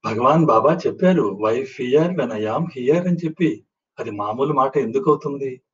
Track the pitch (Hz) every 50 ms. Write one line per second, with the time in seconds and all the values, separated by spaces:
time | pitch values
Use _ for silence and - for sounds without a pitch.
0 | - 104 110 110 123 135 151 165 160 - 117 110 - 147 170 180 - - - -
1 | 190 185 185 160 123 101 95 101 107 110 113 123 135 - - - 127 123 131 151
2 | 160 180 185 170 131 120 113 107 107 107 113 143 170 - - 131 120 127 151 175
3 | 180 185 175 160 - 156 156 _ 180 151 107 - _ _ _ _ _ _ _ -
4 | 113 113 107 101 104 - - 123 139 151 151 139 - - - 147 127 113 117 139
5 | 135 156 147 147 - 147 143 139 139 135 127 - _ _